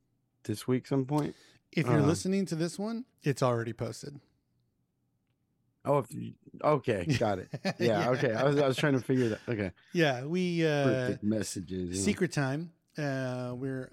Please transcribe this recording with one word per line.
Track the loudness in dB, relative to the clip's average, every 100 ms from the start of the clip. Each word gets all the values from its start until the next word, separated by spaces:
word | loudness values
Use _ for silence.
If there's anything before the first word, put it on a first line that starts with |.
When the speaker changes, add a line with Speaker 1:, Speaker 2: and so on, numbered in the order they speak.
| _ _ _ _
Speaker 1:
this | -8 -6 0
week | -2 0
some | -2 2
point? | 0 -2 -6 -20 _ _
Speaker 2:
If | -2 4
you're | 4
Speaker 1:
Uh, | 4
Speaker 2:
listening | 2 0 0 0
to | -2
this | -4 -4
one, | -6 -6 -10 _
it's | -2 2
already | 2 2 -2
posted. | -6 -6 -8 -12 -16 _ _ _ _ _ _ _ _ _ _ _ _ _ _ _ _ 0
Speaker 1:
Oh, | 0
if | 0
you, | -8 -12 -12 -20 -2
okay, | 2 2 2 -2 0 0
got | 2 0
it. | -6 -6
Speaker 2:
<laughs> |
Speaker 1:
Yeah, | -6 0
Speaker 2:
Yeah. | 2 2 2
Speaker 1:
okay. | 2 0
I | 2
was, | 2 4
I | 2
was | 2
trying | 2
to | 2
figure | 2 2 2
that. | 0 -4
Okay. | -2 -2 -6 _
Speaker 2:
Yeah, | 2 2 2 -2
we, | -2 0 2 2
uh, | 4
Speaker 1:
Cryptic | 4 2 0 -2
messages, | 0 0 -2 -6 -6 -6 -4
you | 0
know. |
Speaker 2:
secret | 0 0 0
time. | 0 -2 -2 -6 _ _ -6
Uh, | -4 -2 -4 -4 -6 -6
we're | -6 -6 -8